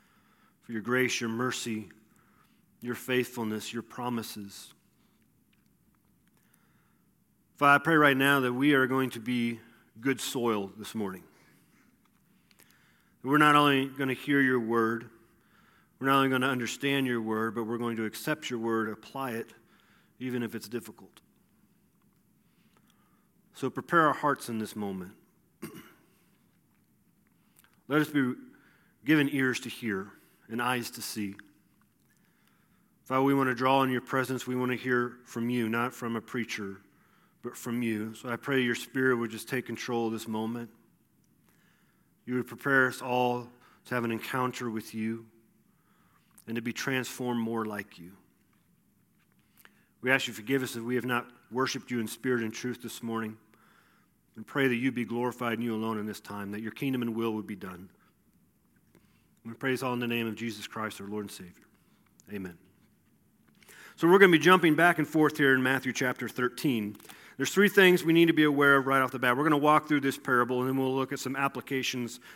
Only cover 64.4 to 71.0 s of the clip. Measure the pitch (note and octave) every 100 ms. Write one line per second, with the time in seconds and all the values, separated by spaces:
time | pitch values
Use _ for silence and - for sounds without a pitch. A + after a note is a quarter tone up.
64.4 | D#3+ F#3 E3 D3+ F3 E3 C#3+ D#3 D3+ D3
65.4 | C#3 C3 C3 C3 C3 - B2+ - A#2 -
66.4 | B2 B2 D3+ A#2 G#2 G#2 - - - -
67.4 | C3 F#3+ G3+ G3+ F#3 F3+ D#3+ E3 E3 D3+
68.4 | D3+ C#3+ C#3+ C#3 C3 C3+ C3 B2+ B2+ B2
69.4 | D#3 D3 D3+ D3+ - D3 C3+ - - B2
70.4 | A#2+ B2+ C3 C3+ C3 C3+